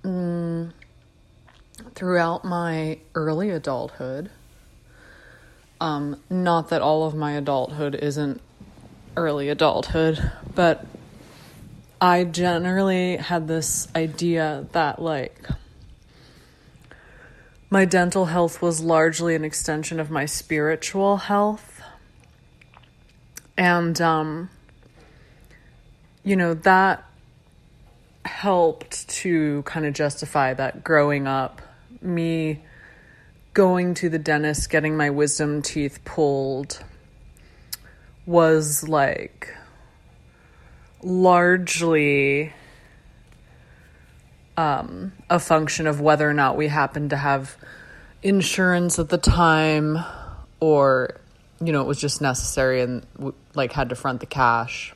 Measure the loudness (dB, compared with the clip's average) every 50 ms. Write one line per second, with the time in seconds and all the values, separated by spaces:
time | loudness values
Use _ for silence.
0 | -6 -4 -4 -4 -4 -4 -4 -4 -4 -4 -4 -6 -6 -8 -12 -20 -20 _ _ -20
1 | _ _ _ _ _ _ _ _ _ -20 _ _ -20 _ -20 -20 -20 -20 -14 -8
2 | -4 0 2 2 2 2 -2 -4 -4 -4 -4 -2 -2 -2 -4 -4 -4 -6 -6 -10
3 | -14 -10 _ -4 -2 -2 -2 -2 -2 -4 -4 -4 -4 -6 -6 -6 -6 -10 -10 -12
4 | -12 -10 -10 -10 -12 -14 -18 -20 -20 -20 -20 -20 -20 -20 -20 -20 _ -20 -20 -20
5 | -20 -20 -20 -20 -20 -20 -20 -20 -20 -20 -20 _ _ _ _ _ -4 -4 -2 -2
6 | -4 -6 -8 -10 -8 _ -4 0 2 2 2 2 0 0 -2 0 2 2 2 2
7 | 0 -2 -4 -4 -4 -4 -4 -4 -2 -2 -2 -2 -2 -4 -6 -6 -6 -6 -4 -4
8 | -4 -4 -4 -2 -4 -4 -4 -8 -12 -20 _ _ -20 -20 -20 -20 -20 -20 -20 -20
9 | -20 -10 -6 -4 -2 -2 -2 -2 -2 -4 0 4 4 4 4 2 -2 -2 0 2
10 | 2 2 2 0 -2 -4 -4 -8 -18 -6 0 4 4 4 4 2 -4 -18 -20 -20
11 | -20 -20 -20 -20 -20 -20 -20 -20 -20 -20 -20 -20 -20 -20 -20 -20 -20 -20 _ _
12 | 4 4 4 4 2 0 -2 -2 0 0 0 0 -2 0 0 0 2 2 2 0
13 | 0 -2 -4 -6 -4 -4 -4 -4 -2 -2 -4 -4 -2 -4 -4 -6 -8 -6 -4 -4
14 | -4 -4 -4 -4 -2 0 0 0 0 -2 -4 -6 -10 -4 -2 0 0 0 -2 -4
15 | -4 -4 -4 -4 -6 -8 -12 -18 -10 -8 -8 -8 -10 -20 -20 -20 -20 -20 -20 -20
16 | -20 -20 _ -20 -20 -20 -20 -20 -20 -20 _ _ _ -20 _ -20 -20 -20 -20 -20
17 | -20 -20 -20 -20 -20 -20 -20 -20 -20 -20 _ -20 -4 _ 4 4 4 6 4 2
18 | 2 2 2 0 0 0 2 0 0 0 0 -2 -2 0 0 0 0 2 4 4
19 | 4 2 2 0 -2 0 0 -2 -2 -4 -6 -6 -6 -4 -4 -4 -6 -6 -6 -6
20 | -6 -4 -4 -4 -4 -4 -6 -10 -6 -4 -2 -2 0 0 -2 -2 -6 -6 -2 0
21 | 2 2 2 0 0 0 0 2 2 0 -2 -6 -12 -20 -20 -20 -20 -20 -20 -20
22 | -20 -20 _ -20 -20 -20 _ _ _ _ _ _ -20 _ -20 -20 -20 _ _ _
23 | _ _ _ _ _ _ _ -20 _ -8 _ 2 2 4 4 2 0 0 0 0
24 | 2 2 2 0 -2 -4 -6 -8 -10 -12 -16 -20 _ -20 -20 _ _ -20 _ -20
25 | -20 -20 -20 -20 -20 _ -20 _ -20 _ -20 _ _ -20 -20 -20 _ -20 -20 _
26 | _ _ _ _ _ 0 2 2 2 2 0 2 4 6 6 6 6 4 2 0
27 | -6 -20 -20 -20 -20 -20 _ _ _ _ _ _ _ _ _ _ -20 -20 _ _
28 | _ _ _ _ -14 -14 -12 -4 0 2 4 4 4 4 2 -2 -14 -14 -14 -14
29 | -12 -10 -10 -6 -2 0 0 2 2 0 -2 -4 -6 -6 -6 -4 -4 -4 -2 -2
30 | -2 -2 -2 -6 -12 -2 0 0 2 2 0 -2 -4 -6 -6 -8 -2 0 2 2
31 | 2 2 0 -2 -2 -2 -2 -2 -2 -4 -8 -14 -20 -20 -20 _ _ -20 -20 -10
32 | -6 -4 -4 -2 -2 -2 -2 -2 -2 -4 -6 -6 -10 -20 -20 -20 -20 -20 -20 -20
33 | -20 -20 -20 -20 _ -20 _ _ -20 _ 4 4 6 6 4 2 0 -2 -2 -2
34 | -2 -2 -2 -2 0 0 0 0 0 -2 -2 -4 -4 0 0 0 0 0 0 0
35 | 0 0 2 0 0 0 0 -2 -2 -2 -2 -4 -6 -6 -4 -4 -4 -4 -6 -10
36 | -18 -8 -2 0 0 2 0 0 -2 -4 -4 -6 -6 -10 -12 -16 -16 -20 -20 -20
37 | _ -20 _ -20 -20 -20 -20 -20 -20 -20 -20 -20 -18 -18 -18 -18 -18 -20 -20 -20
38 | -20 -20 -20 -18 -6 2 4 6 6 8 6 4 2 0 -4 -4 -2 0 2 2
39 | 2 2 0 -4 -8 -12 _ -16 -16 -16 -16 -20 -20 -20 -20 -20 -20 -20 _ _
40 | _ -20 _ -20 _ _ _ _ _ _ _ -20 -20 -20 -20 -20 -20 -20 _ _
41 | -6 -2 2 4 6 8 8 8 6 6 4 2 2 -4 -4 -2 0 2 2 4
42 | 4 4 2 2 2 2 0 -2 -4 -6 -12 -20 -20 -20 -20 -20 -20 -20 -20 -20
43 | _ -20 -20 -20 -20 _ -20 -20 -20 -20 -20 -20 -20 -20 -20 -20 -20 -20 -20 -20
44 | -20 -20 -20 -20 _ -20 -20 -20 -20 _ -4 -2 0 0 0 -2 -4 -10 -12 -10
45 | -12 -12 -12 -14 -2 0 0 0 2 2 2 2 2 0 -2 -2 0 -2 0 2
46 | 4 4 4 4 4 0 2 2 2 2 2 0 -2 0 0 0 -2 -2 -2 -6
47 | -4 -2 -2 -2 0 0 0 -2 -2 -8 -16 -20 -20 -20 -20 -20 -20 -20 -20 -20
48 | -20 -20 -20 -6 -2 0 2 2 2 0 0 0 2 2 2 2 0 0 0 -2
49 | -2 -2 -2 2 2 2 4 6 4 6 6 4 4 2 2 2 0 0 -2 -4
50 | -6 -8 -14 -16 -16 -16 -16 -18 -20 -20 -6 _ 2 4 4 6 6 4 4 2
51 | 0 -4 -8 -14 -20 _ _ _ _ _ _ -6 -4 0 0 0 0 -2 -4 -4
52 | -4 -4 -4 -2 -2 -2 -2 -2 -6 -4 -2 0 2 2 2 0 0 -2 -4 -8
53 | -10 -14 -14 -10 -10 -10 -10 -12 -20 _ -4 -4 -2 -2 -2 -4 -4 -4 -4 -6
54 | -4 -6 -6 -6 -10 -8 0 2 4 4 4 2 0 -4 -8 -12 -12 -14 -16